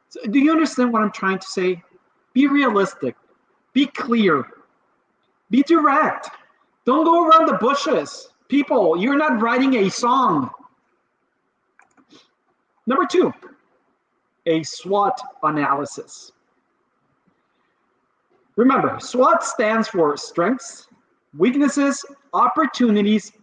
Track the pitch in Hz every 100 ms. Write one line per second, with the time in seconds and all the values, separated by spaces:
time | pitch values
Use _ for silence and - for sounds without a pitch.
0 | _ - 214 262 285 320 311 - 247 226
1 | 208 - 196 190 - - 185 175 - _
2 | _ _ _ 247 285 285 262 202 190 -
3 | 127 - _ _ _ _ _ 254 285 -
4 | 247 233 196 147 117 - _ _ _ _
5 | _ _ _ _ - 233 285 330 294 285
6 | 277 - - - _ _ _ _ - 285
7 | 320 339 320 320 320 190 220 - - 202
8 | 143 - - _ - 285 277 269 175 170
9 | 233 277 302 233 226 254 269 254 196 -
10 | 240 262 233 156 123 - - _ _ _
11 | _ _ _ _ _ _ _ _ _ _
12 | _ - _ _ _ _ _ _ - 269
13 | 359 359 240 - - _ _ _ _ _
14 | _ _ _ _ 170 160 156 - 180 202
15 | - - - - 156 151 139 143 135 -
16 | - - - _ _ _ _ _ _ _
17 | _ _ _ _ _ _ _ _ _ _
18 | _ _ _ _ _ - 254 254 - -
19 | - 247 285 330 - - 214 220 214 185
20 | 151 143 - - 180 254 - - - _
21 | _ _ _ 143 208 277 285 285 277 254
22 | - - _ 180 233 311 294 - 240 208
23 | 214 214 - _